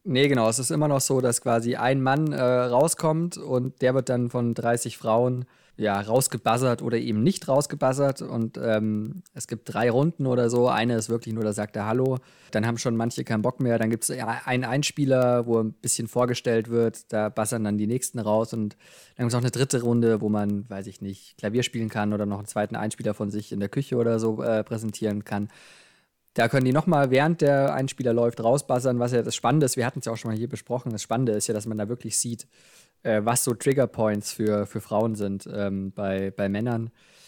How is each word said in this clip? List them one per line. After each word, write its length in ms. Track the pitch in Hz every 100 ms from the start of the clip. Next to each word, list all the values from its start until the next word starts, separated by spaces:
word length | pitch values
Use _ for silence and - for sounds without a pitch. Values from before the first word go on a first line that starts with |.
Nee, 240 | 208 131 143
genau. 220 | 131 110
Es 100 | 113
ist 120 | 127
immer 180 | 156 151
noch 120 | 139
so, 200 | - 131
dass 200 | 127 117
quasi 360 | 127 117 117 120
ein 260 | 120 135
Mann, 300 | 131 139 156
äh, 100 | 143
rauskommt 960 | 127 127 123 120 160 - 165 160 170 -
und 440 | - 127 131 -
der 140 | 127 131
wird 140 | 123
dann 200 | 123 120
von 260 | 123 120 117
dreißig 440 | 117 120 120 -
Frauen, 460 | 117 113 127 127 123 _ _ -
ja, 220 | 104 98
rausgebuzzert 800 | 101 120 135 117 - 120 131 120
oder 160 | - 117
eben 260 | 123 107
nicht 260 | 131 196 -
rausgebuzzert. 760 | 135 151 143 131 131 139 131
Und, 340 | 135 123 113 -
ähm, 680 | 117 110 107 107 107 190 - -
es 120 | -
gibt 280 | 110 - -
drei 160 | 120
Runden 360 | 117 156 170 135
oder 220 | 123 120
so. 200 | 123 123
Eine 280 | 127 113 117
ist 140 | 110
wirklich 240 | 117 117 113
nur, 100 | 107
da 80 |
sagt 240 | 104 104 107
er 80 | 104
Hallo. 340 | 123 131 131 - _ -
Dann 160 | 110 110
haben 120 | 117
schon 180 | 131 113
manche 280 | 117 - -
keinen 180 | 113
Bock 180 | 117 -
mehr. 180 | 127 117
Dann 120 | 113
gibt's 180 | 113 -
ja 320 | 131 113 117 -
einen 180 | 127 127
Einspieler, 840 | 131 151 - 139 131 123 123 120
wo 120 | 113
ein 160 | 110 -
bisschen 340 | 117 - 117
vorgestellt 600 | - 123 120 - 113 110
wird. 420 | 117 117 - -
Da 160 | 110 107
buzzern 360 | 110 110 117 104
dann 120 | 104
die 100 | 104
Nächsten 320 | 123 - 120
raus. 360 | 107 107 113 117
Und 240 | 104 - - - - -
dann 80 | 120
gibt's 100 | 120
auch 60 |
eine 100 | 123
dritte 320 | - 135 127
Runde, 400 | 120 120 117 110
wo 80 | 107
man, 340 | 104 104 104 101
weiß 160 | 98 98
ich 160 | -
nicht, 340 | 98 95 - -
Klavier 260 | 104 117
spielen 280 | 120 117 110
kann 240 | 110 104 104
oder 100 | 101
noch 140 | 101
einen 80 | 107
zweiten 300 | - 107 113
Einspieler 360 | 110 - 113
von 180 | 107 104
sich 220 | 101 101
in 80 | 101
der 80 | 101
Küche 280 | - 139 127
oder 220 | 117 113
so, 240 | 113 110
äh, 220 | 120 110 104
präsentieren 600 | 113 113 107 110 104 101
kann. 220 | 101 107 - - - _ _ _ _ _
Da 160 | - 117
können 160 | 139 127
die 80 |
noch 140 | 135 170
mal, 240 | 156 139
während 320 | 131 151 170
der 320 | 147 139 139 143
Einspieler 400 | 135 - 123 117
läuft, 280 | 120 117
rausbuzzern, 560 | 113 139 - 127 127 120
was 140 | 120
ja 100 | 123
das 120 | 104 -
Spannende 320 | 117 147 139
ist. 100 | -
Wir 80 | 120
hatten's 220 | 139 120
ja 60 |
auch 40 | 113
schon 140 | 113
mal 80 | 110
hier 100 | 117
besprochen. 420 | - - 123 123
Das 120 | 107
Spannende 300 | - 113 127
ist 160 | 104 -
ja, 60 | 107
dass 120 | 110
man 120 | 107
da 100 | 104
wirklich 300 | 123 113 -
sieht, 280 | 120 113 - _ _ - _ _ -
äh, 180 | 107 107
was 180 | 120
so 120 | - 117
Triggerpoints 800 | - 135 123 - 110 104 101 -
für, 320 | 107 104 101
für 160 | 110
Frauen 320 | - 107 113 107
sind, 340 | 104 98 -
ähm, 420 | 101 101 98 95
bei, 380 | - 98 95 98
bei 200 | - 101
Männern. 400 | 101 120 117 113 - _ _